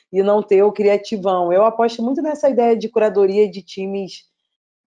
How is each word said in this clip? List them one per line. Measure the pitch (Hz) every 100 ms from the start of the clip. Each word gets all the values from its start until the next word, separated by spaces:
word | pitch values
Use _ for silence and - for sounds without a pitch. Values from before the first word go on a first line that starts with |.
| _
e | 185
não | 196 208
ter | 208 196
o | 202
criativão. | 196 202 202 202 214 185 185 175
Eu | 180
aposto | 220 220 233 233
muito | 233 277
nessa | 302 294 285
ideia | 240 233
de | 226 214
curadoria | 226 214 196 196 196 208
de | 185
times | - - 190 196 190 - _ _ _ _ _ _